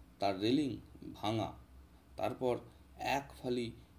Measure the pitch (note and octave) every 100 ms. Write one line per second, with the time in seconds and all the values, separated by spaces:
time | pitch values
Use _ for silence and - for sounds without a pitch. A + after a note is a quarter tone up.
0 | - - G2 F#2+ G#2+ C#3 C#3 F#2 - -
1 | - - G#2 A2 F2+ - - - - -
2 | - - G#2 B2 B2+ A#2+ - - - -
3 | B2 C3+ C#3 - C3 B2 A#2 A2+ -